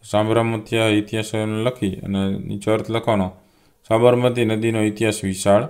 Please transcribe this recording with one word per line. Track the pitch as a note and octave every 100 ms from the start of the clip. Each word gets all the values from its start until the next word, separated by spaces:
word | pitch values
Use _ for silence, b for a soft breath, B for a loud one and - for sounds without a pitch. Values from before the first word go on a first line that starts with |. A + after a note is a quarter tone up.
સામ્રામથ્યા | - G#2 A2 A2+ A2+ A2+ G#2+ A#2 A2 G#2
ઇતિહાસ | G#2 A2 G#2+ A2 G#2+ G#2+
લખી | A#2 - G2 F#2
અને | - G2 G2 G2 -
નીચે | G#2 G2+
અર્થ | A2 -
લખવાનો. | A2+ A2+ G#2+ F#2 - b b b b _
સાબરમતી | A2+ A#2+ B2 B2 A#2+
નદીનો | A2+ A2 A2+ A2+ G#2+
ઇતિહાસ | G#2 A2+ G#2
વિશાળ | G2 F#2 G#2 G2+